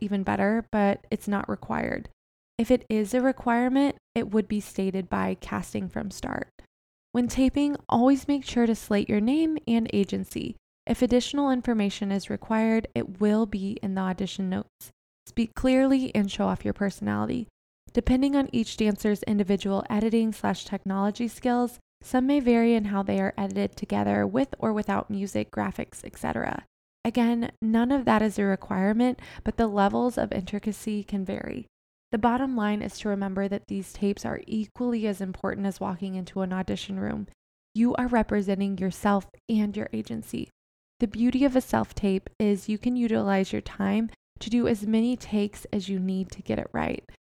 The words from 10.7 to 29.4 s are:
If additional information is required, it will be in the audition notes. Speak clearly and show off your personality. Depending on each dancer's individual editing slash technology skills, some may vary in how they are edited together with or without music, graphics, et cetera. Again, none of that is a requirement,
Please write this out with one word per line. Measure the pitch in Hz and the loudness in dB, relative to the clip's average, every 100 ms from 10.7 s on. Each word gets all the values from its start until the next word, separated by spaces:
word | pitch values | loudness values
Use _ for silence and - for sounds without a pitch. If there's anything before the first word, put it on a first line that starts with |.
| _ - | _ -4
If | 233 | 0
additional | 247 247 240 285 285 | 2 2 2 0 0
information | 254 247 226 202 - 196 | 0 0 0 0 -2 -2
is | 196 - | -2 -4
required, | 202 - 220 220 220 - | -6 -2 0 2 2 0
it | 233 233 185 | -4 -6 0
will | 208 214 220 | 2 2 0
be | 208 196 220 | -2 -6 -6
in | 202 | -4
the | 190 | -2
audition | 185 180 190 - 190 | -2 -2 -4 -4 -4
notes. | 190 - _ - _ _ _ - | -4 -6 _ -20 _ _ _ -8
Speak | - 226 | -4 -4
clearly | - 262 262 269 269 262 | 0 2 4 4 4 2
and | 214 202 | 0 -2
show | - 196 | 0 -2
off | 185 | -2
your | 208 | -4
personality. | - 202 - 208 208 - - 220 _ _ _ - | -2 -4 -4 -4 -2 -2 -4 -8 _ _ _ -6
Depending | - - 254 277 277 | 0 2 4 4 2
on | 269 | 2
each | 240 220 - | 0 -2 0
dancer's | 214 202 214 202 | 0 2 0 0
individual | - 208 190 196 202 196 - | 0 0 2 0 0 -2 0
editing | 208 220 226 226 | 0 2 2 2
slash | 208 202 190 | 0 -2 -2
technology | - 196 190 196 202 202 233 | -6 -8 -4 0 0 -2 -6
skills, | - 254 240 247 - _ _ | -2 0 2 0 -4 _ _
some | - 254 262 | -2 2 4
may | 285 | 4
vary | 247 233 233 | 6 6 6
in | 233 208 | 4 2
how | 202 | -2
they | 196 196 | 0 0
are | 190 - | 0 -2
edited | 196 196 202 | -4 -2 -4
together | - - 202 202 208 202 | -4 -4 0 2 2 2
with | 220 269 - | 0 -2 -2
or | 226 | -2
without | 214 208 196 - | 0 0 -2 -2
music, | 202 196 214 - | -4 -4 -4 -4
graphics, | - 190 - - - | -4 -4 -4 -10 -12
et | - - | -16 -8
cetera. | - - - - - _ _ _ | -6 -4 -4 -6 -10 _ _ _
Again, | 233 240 233 233 233 - | -2 2 2 2 -2 -4
none | 220 226 247 | 2 4 4
of | 277 | 2
that | 240 220 | 4 4
is | 220 196 | 2 2
a | |
requirement, | 202 190 - 196 196 220 247 247 - - | 0 0 -2 0 2 4 2 0 -8 -10